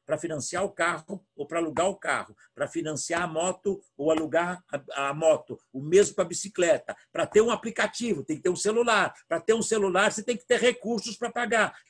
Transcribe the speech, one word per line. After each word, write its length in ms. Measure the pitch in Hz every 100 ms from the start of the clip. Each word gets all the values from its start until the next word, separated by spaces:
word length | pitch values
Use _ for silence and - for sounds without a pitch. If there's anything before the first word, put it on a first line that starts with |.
para 140 | - 156
financiar 440 | 170 151 - 175
o 60 | 196
carro 580 | - 170 165 - 196 -
ou 120 | - 143
para 120 | 170
alugar 300 | 165 - 190
o 80 | -
carro, 400 | 160 123 98 - _
para 140 | - 143
financiar 540 | 170 151 147 - 170
a 40 | 175
moto 540 | 160 180 180 208 185 - -
ou 140 | 151
alugar 520 | 156 156 160 175 180 -
a, 380 | 139 - 139 139
a 60 |
moto, 440 | 147 160 151 - 113 _
o 80 | 131
mesmo 340 | 147 185 202
para 100 | -
a 40 | 175
bicicleta, 680 | 180 196 - 170 151 - - _
para 160 | - 160
ter 140 | 208
um 100 | 226
aplicativo, 720 | 214 226 - 214 - 233 160
tem 140 | 135 151
que 60 |
ter 80 | 185
um 60 | 175
celular, 580 | 202 226 240 214 175 - -
para 140 | 165
ter 140 | -
um 80 | 226
celular 500 | - 220 196 180 208
você 100 | 220
tem 140 | 226 240
que 100 | -
ter 140 | 240
recursos 560 | 247 240 208 233 233 202
para 160 | 233
pagar, 420 | 240 233 226 196 -